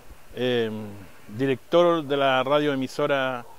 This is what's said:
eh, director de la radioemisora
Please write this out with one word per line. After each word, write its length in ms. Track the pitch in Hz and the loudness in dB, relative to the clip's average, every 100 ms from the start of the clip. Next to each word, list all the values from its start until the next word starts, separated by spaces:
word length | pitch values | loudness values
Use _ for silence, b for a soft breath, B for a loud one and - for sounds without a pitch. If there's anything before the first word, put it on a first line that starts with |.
| - - - - | -16 -20 -16 -4
eh, 340 | 123 123 113 107 107 101 95 - - 107 | 0 0 0 -4 -10 -14 -18 -20 -16 -4
director 640 | 135 127 - 170 175 170 | -2 -2 2 4 6 4
de 140 | 139 139 | 0 0
la 260 | 135 131 | 2 2
radioemisora 1000 | 127 147 147 135 127 - 147 139 131 123 - | 4 2 2 -2 -4 -2 0 0 0 -4 -10